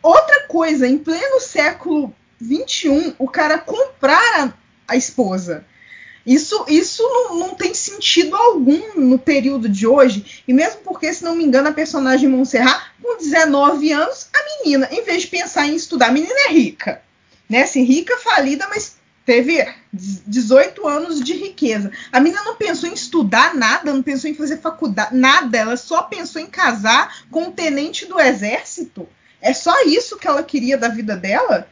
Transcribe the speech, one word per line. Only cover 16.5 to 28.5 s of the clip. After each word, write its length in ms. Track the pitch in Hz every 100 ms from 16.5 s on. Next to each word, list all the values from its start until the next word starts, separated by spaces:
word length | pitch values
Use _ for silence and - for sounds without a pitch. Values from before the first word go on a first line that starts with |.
rica, 500 | 311 196 - - - _ _ _ _ _
né? 140 | 226
Assim, 220 | 277 277
rica, 340 | 247 277 339 494
falida, 500 | 453 415 269 285 392
mas 300 | 415 - _ _ _ -
teve 420 | 240 254 330 - - _
dezoito 960 | 190 190 190 202 226 214 262 320 - 320
anos 340 | 294 339 302
de 120 | 254
riqueza. 580 | 359 392 - 269 214 202 - -
A 60 | 254
menina 220 | 302 370
não 120 | 415 453
pensou 340 | 427 320 339
em 40 |
estudar 600 | - - 339 208 220 302 320
nada, 380 | 220 302 302
não 80 | 269
pensou 280 | 269 269 302
em 40 |
fazer 240 | 294 294 302
faculdade, 560 | 320 320 311 196 208 254
nada. 420 | 254 302 269 226
Ela 180 | 220 247
só 280 | - 330
pensou 380 | 359 403 330 320
em 40 | 330
casar 800 | - 330 233 208 247 - - _
com 140 | 311
um 80 | 349
tenente 540 | - 320 277 311 381 392
do 140 | 359
exército. 880 | 269 196 202